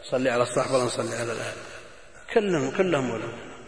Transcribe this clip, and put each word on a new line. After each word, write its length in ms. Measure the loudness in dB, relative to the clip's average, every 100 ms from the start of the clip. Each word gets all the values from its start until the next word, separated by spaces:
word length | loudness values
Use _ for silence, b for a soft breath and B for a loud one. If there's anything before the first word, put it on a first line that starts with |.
| -2
صلي 180 | 0 2
على 140 | 2
الصحابة 320 | 2 2 2 2
ولا 80 |
نصلي 320 | 2 -2 -4 -4
على 160 | -4
الآل؟ 220 | -4 -6 -8 -12 -16 -16 -20 -20 -20 0
كلهم، 380 | 2 4 2 2
كلهم 400 | 2 4 4 2
علماء 420 | -2 -6 -10 -12 -16